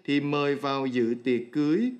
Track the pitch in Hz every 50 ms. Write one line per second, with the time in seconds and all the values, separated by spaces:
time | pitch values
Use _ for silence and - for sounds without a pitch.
0 | - - 143 143 143 143 147 143 143 143 143 127 135 139 135 135 135 131 123 123
1 | 117 113 120 120 - 131 123 113 117 - - 151 147 147 160 208 240 254 254 -